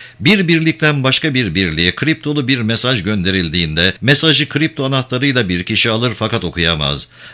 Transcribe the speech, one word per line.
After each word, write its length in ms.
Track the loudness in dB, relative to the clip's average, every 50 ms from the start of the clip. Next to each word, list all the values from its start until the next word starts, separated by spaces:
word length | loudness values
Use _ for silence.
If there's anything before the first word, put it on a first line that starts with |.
| -20 -20 -14 0
Bir 280 | 2 4 4 4 4
birlikten 560 | 2 2 2 2 0 0 0 0 0 0 2 0
başka 300 | 0 0 0 0 0 0
bir 220 | 0 0 0 0
birliğe 400 | 0 0 0 0 2 0 0 0
kriptolu 520 | 0 -2 -2 -2 -2 -4 -4 -2 -2 0
bir 120 | 0 0 0
mesaj 440 | 0 -2 -2 -2 -2 -2 -2 -2 -2
gönderildiğinde 920 | -2 -2 0 0 0 0 0 0 0 0 0 0 0 0 0 0 0 0 0
mesajı 480 | 2 2 2 4 4 2 2 2 0 0
kripto 360 | 0 -2 -2 -2 -2 -4 -4
anahtarıyla 640 | -2 -2 -2 -2 -2 -4 -2 0 0 0 0 0 0
bir 140 | -2 -2 -2
kişi 260 | -2 -2 -2 0 0
alır 240 | 0 0 0 -2 -2
fakat 260 | -2 -4 -4 -2 -4 -4
okuyamaz. 640 | -4 -4 -2 0 0 0 0 0 -2 -2 -4 -6 -12 -18 -20 -20 -20